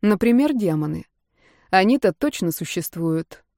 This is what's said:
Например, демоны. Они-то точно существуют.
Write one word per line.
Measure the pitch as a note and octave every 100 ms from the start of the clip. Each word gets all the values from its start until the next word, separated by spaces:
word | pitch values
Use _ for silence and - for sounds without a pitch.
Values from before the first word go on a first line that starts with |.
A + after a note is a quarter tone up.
Например, | G#3 G#3 A#3 A#3+ D4
демоны. | C4+ G3+ D#3 D3+ D#3+ - _ _ _ _ _ _
Они-то | F#3+ G#3+ C4+ G3+
точно | E3+ D4 - F3
существуют. | D#3+ E3 - D#3+ - E3 D#3+ E3 - _